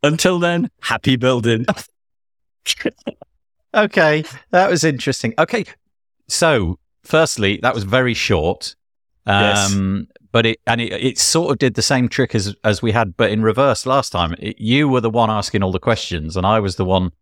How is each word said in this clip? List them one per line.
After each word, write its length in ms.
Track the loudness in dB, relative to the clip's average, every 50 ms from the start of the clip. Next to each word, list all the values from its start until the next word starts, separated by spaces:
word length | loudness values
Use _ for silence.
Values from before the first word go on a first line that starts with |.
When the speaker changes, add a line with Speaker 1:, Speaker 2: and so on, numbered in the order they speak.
Speaker 1:
Until 380 | 2 2 0 2 -2 -2 -2 0
then, 320 | 0 0 0 0 -2 -4 _ _
happy 360 | -6 -4 -4 -2 0 0 0 2
building. 480 | 2 2 0 2 2 0 0 0 0 -2
<laughs> 1160 | -4 -6 -6 -20 _ _ _ _ _ _ _ _ _ _ _ _ _ _ _ -8 -8 -6 -6 -8 -8 _ _ -16 -16 _ -20 _ _ _ _ _ _ _ _ _ 0
Speaker 2:
Okay, 500 | 0 0 2 2 2 2 4 2 0 -2 -6 -12 -20 -14 _
that 180 | 2 2 4 4
was 140 | 2 2 2
interesting. 500 | 0 0 0 -2 -4 -4 -2 -4 -4 0 0
Okay, 280 | 0 0 0 -6 -6 -6 -12 _ _ _ _ _ _ _ _ _ _ _
so 500 | -4 0 2 2 2 2 0 -2 -4 -6 _ _ _ _ _
firstly, 560 | -2 2 2 2 2 0 -2 0 0 0 0
that 120 | 0 -2 -2
was 80 | -2 -4
very 300 | 0 0 0 2 0 0
short. 640 | -2 0 0 0 2 2 0 -2 -4 -6 -14 -14 _ _ _ _ _ _ _ _ _ _ 0
Speaker 1:
Yes. 460 | 2 2 2 2 2 2 0 0 0
Speaker 2:
Um, 340 | 0 0 0 -2 -4 -6 -10 _ -20 _ _
but 140 | 0 2 2
it, 140 | 2 0 -2 _
and 140 | -4 -2 -2
it, 140 | -2 -4 -6
it 240 | -2 -2 -4 -2 0
sort 340 | -2 0 2 0 0 0
of 60 | 0 2
did 160 | 0 0 0
the 80 | 0
same 260 | -2 0 0 0 0 0
trick 280 | 0 0 -2 0 0
as, 200 | -2 -2 -2 -8 _ _
as 180 | 0 0 0
we 100 | 0 0 0
had, 240 | 0 0 -2 -2 0
but 140 | 0 0
in 100 | 2 2
reverse 440 | 0 0 2 2 2 2 2 0 -2
last 260 | 0 0 0 0 -2
time. 220 | -2 -2 -2 -2 -2 -6
It, 200 | -8 -10 -10 _
you 280 | -2 0 2 2 2 2
were 140 | 2 2
the 80 | 0 0
one 200 | 0 2 0 0
asking 320 | 0 -2 -4 -2 -2 -2 -2
all 80 | 0 -2
the 60 | -2
questions, 580 | 0 0 0 0 -2 -6 -6 -6 -6 -6 -4 -2
and 80 | 0
I 140 | 2 2 2
was 180 | 2 -2 -2 -2
the 80 | 0
one 260 | 2 2 2 0 0 -6 _